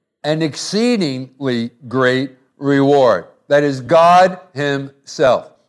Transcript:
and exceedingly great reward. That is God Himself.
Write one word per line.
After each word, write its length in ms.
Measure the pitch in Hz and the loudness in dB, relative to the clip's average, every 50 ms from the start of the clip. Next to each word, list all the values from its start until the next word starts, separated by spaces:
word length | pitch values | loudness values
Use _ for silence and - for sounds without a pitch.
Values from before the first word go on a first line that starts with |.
| _ _ _ _ - | _ _ _ _ -6
and 180 | 151 156 160 160 | -4 -4 -2 -4
exceedingly 1300 | 151 - - - - 190 208 233 247 247 202 175 139 131 127 131 131 _ _ 139 131 123 117 117 120 - _ 139 | -4 -6 -8 -10 -6 -4 -2 -2 0 0 -2 -2 -4 -6 -8 -12 -14 _ _ -6 -6 -4 -4 -6 -8 -12 _ -16
great 460 | 117 120 131 131 127 127 131 139 135 - _ _ _ _ | -8 -4 0 0 0 0 0 -4 -6 -10 _ _ _ _
reward. 720 | _ 143 139 139 139 139 139 143 139 131 117 101 87 82 - _ _ _ | _ -2 0 0 2 2 4 4 4 4 4 2 0 -2 -10 _ _ _
That 160 | - 143 147 147 | -2 0 0 0
is 200 | 143 139 131 123 | 0 -4 -6 -4
God 580 | 117 165 165 165 170 175 180 185 185 180 - - _ _ | 0 2 4 4 6 6 6 4 2 0 -4 -14 _ _
Himself. 1000 | 131 143 143 139 139 139 139 - _ _ - - - 147 131 110 87 - - _ _ _ | -6 -4 -4 -4 -4 -6 -10 -16 _ _ -18 -4 0 2 2 2 0 -2 -10 _ _ _